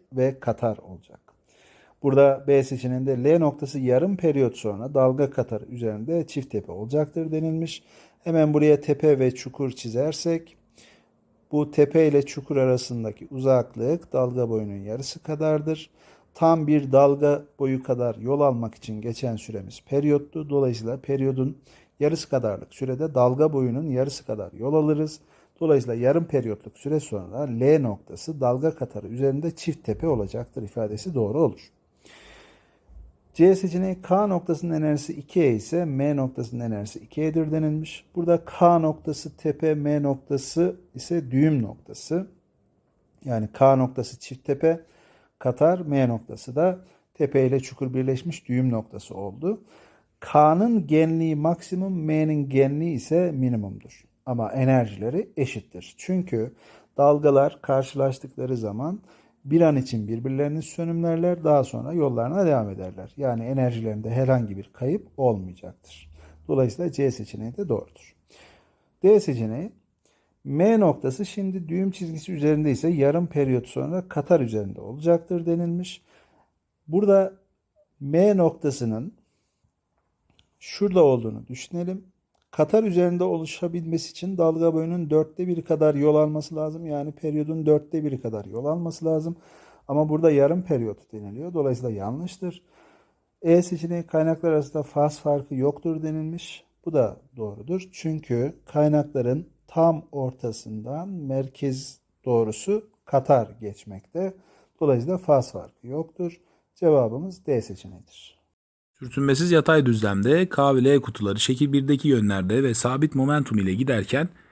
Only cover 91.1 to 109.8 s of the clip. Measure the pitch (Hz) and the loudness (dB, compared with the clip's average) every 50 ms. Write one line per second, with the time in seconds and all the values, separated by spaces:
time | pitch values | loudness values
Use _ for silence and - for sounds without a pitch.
91.1 | - 107 104 101 104 127 160 180 175 160 139 135 123 117 123 117 107 98 98 107 | -16 -14 -14 -14 -12 -12 -12 -6 -4 -2 0 0 -2 -2 -4 -6 -6 -6 -6 -8
92.1 | 127 151 175 175 - - 185 175 - - _ _ _ _ _ _ _ _ _ _ | -8 -8 -10 -12 -12 -10 -10 -10 -10 -12 _ _ _ _ _ _ _ _ _ _
93.1 | _ _ _ _ _ _ - 165 170 180 175 180 180 151 165 170 175 170 165 - | _ _ _ _ _ _ 2 4 6 6 4 2 -4 -6 -6 -6 -6 -6 -6 -2
94.1 | - 156 156 165 160 160 175 165 156 151 139 135 - 151 139 - - 143 147 147 | 0 0 2 2 0 0 0 0 2 0 0 -2 -4 -6 -6 -2 0 2 2 2
95.1 | 147 - - 147 147 143 139 - 139 127 135 147 143 - - 165 160 156 156 156 | 0 -2 -2 0 0 0 -2 -4 -4 -2 0 0 -2 -2 -4 -4 -4 -4 -4 -6
96.1 | 156 156 156 160 170 170 - - - - _ _ _ _ _ 170 156 139 117 101 | -4 -6 -6 -8 -8 -10 -12 -16 -18 -20 _ _ _ _ _ -2 0 2 2 0
97.1 | - - _ _ _ 120 110 104 104 110 117 147 180 190 185 - - - - 160 | -2 -8 _ _ _ -10 -10 -8 -10 -10 -8 -8 -6 -8 -8 -10 -14 -8 -6 -6
98.1 | 156 151 - - 120 120 127 151 - - _ - - 151 151 151 151 151 143 147 | -6 -6 -4 -4 -2 -2 -2 -2 -6 -10 _ -4 0 2 4 4 4 2 2 0
99.1 | - 135 120 120 131 156 180 - _ _ _ _ - 165 165 165 160 156 - _ | -2 -2 0 0 -2 -2 -4 -8 _ _ _ _ 0 2 4 4 2 0 -6 _
100.1 | - 139 131 127 131 - - 117 110 - - 110 110 107 104 123 143 160 180 202 | -8 -6 -6 -6 -6 -6 -8 -8 -8 -10 -12 -12 -12 -12 -10 -10 -10 -10 -10 -10
101.1 | 190 170 143 135 131 135 135 131 - - 143 135 131 135 131 - - - _ _ | -10 -10 -6 -4 -4 -4 -4 -6 -8 -6 -4 -4 -4 -6 -8 -14 -18 -20 _ _
102.1 | _ _ _ 127 120 117 113 107 107 - - 196 208 214 - _ _ _ _ - | _ _ _ 0 2 2 2 0 -2 -6 -4 -4 -4 -4 -4 _ _ _ _ -2
103.1 | - 135 131 - 143 123 110 - - - 110 101 95 - - 107 95 98 - _ | 0 0 4 4 4 4 2 0 -8 -12 -12 -12 -12 -14 -16 -18 -18 -18 -16 _
104.1 | - 170 190 190 190 - _ _ _ _ _ _ _ - 160 143 131 117 123 165 | -8 -6 -6 -6 -8 -12 _ _ _ _ _ _ _ 0 2 2 2 2 0 -2
105.1 | 185 180 - 156 143 131 117 - - 92 90 - _ _ - 120 135 156 160 160 | -4 -2 2 4 4 4 2 0 -8 -14 -14 -16 _ _ -14 -10 -8 -8 -8 -8
106.1 | _ - 180 170 170 - _ _ _ _ _ _ _ _ 185 160 151 135 120 110 | _ -8 -8 -8 -8 -12 _ _ _ _ _ _ _ _ 2 4 6 6 4 2
107.1 | 117 139 180 190 175 - _ 156 135 113 - - 95 - - 95 90 90 - _ | -2 -6 -8 -10 -14 -10 _ -2 -2 -2 -2 -4 -10 -16 -16 -18 -20 -20 -20 _
108.1 | - - - - _ _ _ _ _ _ _ _ _ _ _ _ _ _ 131 120 | -20 -20 -20 -20 _ _ _ _ _ _ _ _ _ _ _ _ _ _ -16 -8
109.1 | - 139 139 139 135 139 175 180 165 156 - 170 160 156 | -4 0 2 2 2 2 4 4 4 4 6 6 6 6